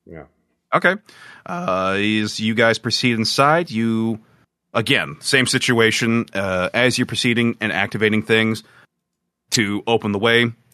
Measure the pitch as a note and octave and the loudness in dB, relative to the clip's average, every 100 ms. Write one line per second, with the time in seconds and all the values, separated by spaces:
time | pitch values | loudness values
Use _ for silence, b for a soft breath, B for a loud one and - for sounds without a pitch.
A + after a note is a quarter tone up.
0 | - E2 C#2 _ _ _ - D#3+ F3 G3 | -20 -20 -20 _ _ _ -4 0 0 0
1 | _ B B B - F3 F3 F#2 F#2+ G2 | _ B B B -12 -8 -4 -2 0 0
2 | G#2 G#2+ G#2 - A2 A2+ A2+ A2+ A#2+ - | 0 0 -2 -4 -2 2 2 2 -2 -2
3 | B2+ A2+ G#2+ - C#3 E3 F3 A2 A2+ A2+ | 0 0 -2 2 2 2 0 -2 -2 0
4 | A2+ G#2+ b b b _ _ A2+ A2+ C3 | -2 -6 b b b _ _ -4 0 0
5 | D2+ D2 - C3+ B2 C3 - A#2 A2+ G#2+ | -2 -8 0 0 2 0 2 4 4 2
6 | A#2 A#2 - G2 G2 F#2 F2+ A2+ B2 A#2+ | 0 -2 -2 -4 -2 -2 -2 2 2 2
7 | B2 A2 B2 A#2 A#2 - G#2+ E2+ G2+ G#2 | -2 -2 -2 0 0 -2 -4 -2 -2 0
8 | G#2+ G#2+ G#2 A2 A2 A2 - b b _ | 0 0 2 2 2 -2 -8 b b _
9 | _ _ _ _ - - G2+ G2+ - A#2 | _ _ _ _ -6 -2 -2 -2 0 0
10 | A2 G2+ A#2 A#2 A#2+ A#2 _ | 0 0 2 2 2 -4 _